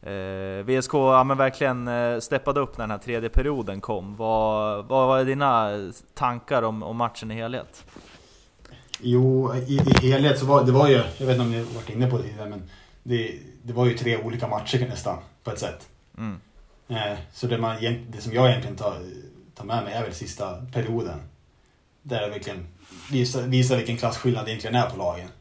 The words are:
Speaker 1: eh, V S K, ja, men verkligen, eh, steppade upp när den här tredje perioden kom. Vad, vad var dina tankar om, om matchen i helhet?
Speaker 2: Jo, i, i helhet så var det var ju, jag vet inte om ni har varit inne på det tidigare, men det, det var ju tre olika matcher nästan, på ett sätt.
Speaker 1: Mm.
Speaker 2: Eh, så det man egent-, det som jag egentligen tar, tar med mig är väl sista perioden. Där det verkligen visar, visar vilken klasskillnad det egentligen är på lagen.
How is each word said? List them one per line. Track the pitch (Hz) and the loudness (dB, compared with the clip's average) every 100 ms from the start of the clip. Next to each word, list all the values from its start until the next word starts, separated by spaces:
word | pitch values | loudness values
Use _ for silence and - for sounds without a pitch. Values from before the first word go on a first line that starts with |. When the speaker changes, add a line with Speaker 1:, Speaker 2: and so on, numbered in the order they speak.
Speaker 1:
eh, | - 98 95 95 95 95 | -10 -10 -8 -8 -8 -8
V | 101 131 | -2 -2
S | 127 | 0
K, | 151 135 | 2 6
ja, | 131 | 6
men | 131 135 | 6 4
verkligen, | 135 127 139 123 123 | 2 2 -2 -2 -4
eh, | 120 120 120 | -2 0 -2
steppade | - 135 139 139 | -2 -2 0 -2
upp | 135 - | -2 -4
när | |
den | 110 | -6
här | 104 | -6
tredje | - 117 113 | -4 -4 2
perioden | 135 131 143 101 98 | 2 2 -2 -4 -6
kom. | - 104 95 104 | -4 -6 -6 -6
Vad, | 110 110 110 107 107 104 | 0 2 2 2 0 -4
vad | 110 131 131 | -2 2 4
var | 131 | 4
dina | 131 135 139 120 107 104 98 80 - | 2 2 4 4 2 -2 -6 -12 -18
tankar | - 131 120 - 135 | -2 -2 -2 -2 0
om, | 113 110 | 0 -2
om | 95 113 | -6 -2
matchen | 120 - 110 | -4 -4 -10
i | |
helhet? | 110 113 123 - - - - - - - - _ _ - - - - | -8 -6 -8 -10 -18 -20 -20 -20 -20 -20 -20 _ _ -20 -20 -18 -8
Speaker 2:
Jo, | 123 123 131 131 131 | 2 4 6 4 2
i, | 127 127 139 135 127 | -2 -2 2 6 6
i | 127 | 6
helhet | 135 147 135 | 6 4 4
så | 135 | 6
var | 143 | 6
det | 123 | 8
var | 127 143 | 6 8
ju, | 131 113 - | 6 4 -4
jag | 135 | 0
vet | |
inte | 123 | 2
om | 120 | 2
ni | 117 | -2
har | 117 | -4
varit | 120 - | -8 -8
inne | 110 123 | -2 0
på | 123 | 0
det | |
tidigare, | 104 104 104 | -4 -8 -10
men | 101 87 - - - | -12 -14 -20 -20 -20
det, | - 120 110 - - - | -4 -2 -2 -8 -16 -18
det | 120 | -10
var | 120 123 | 2 2
ju | |
tre | 117 117 113 | 2 0 -2
olika | 113 123 113 | -2 -6 -4
matcher | 104 - 127 123 | -4 -2 -2 -2
nästan, | - 104 85 - _ | -4 -6 -8 -10 _
på | - | -10
ett | 104 | -6
sätt. | 95 80 - _ _ - | -6 -8 -18 _ _ -12
Speaker 1:
Mm. | 110 98 _ - - _ _ | -10 -10 _ -20 -20 _ _
Speaker 2:
Eh, | 113 104 101 82 | -6 -4 -6 -10
så | - 123 | -8 -4
det | 117 | -2
man | 113 110 | -2 -2
egent-, | 117 120 - | -4 -4 -8
det | - | -12
som | 113 | -6
jag | 113 127 | 4 4
egentligen | 120 - 98 | 4 -2 -4
tar, | 104 92 90 - - - - | -4 -4 -10 -14 -18 -20 -20
tar | - | -16
med | 101 113 | -4 -4
mig | 107 | -2
är | 110 | -6
väl | 110 | -6
sista | 87 98 - 98 90 127 | -8 -12 -8 -8 -8 -8
perioden. | 127 110 117 95 78 - _ _ _ _ _ _ _ | -6 -4 -4 -4 -8 -14 _ _ _ _ _ _ _
Där | 143 120 | -6 -4
det | 104 | -4
verkligen | 104 - 95 87 - - - - | -6 -10 -12 -12 -18 -20 -20 -4
visar, | 135 123 135 | 0 0 -2
visar | 127 127 127 127 | 0 4 4 2
vilken | 117 117 | 0 -2
klasskillnad | 117 113 127 117 | -2 0 0 0
det | 107 | -2
egentligen | 110 113 120 | -6 -2 0
är | 107 | 0
på | 87 | -2
lagen. | 90 87 90 - | -4 -4 -10 -18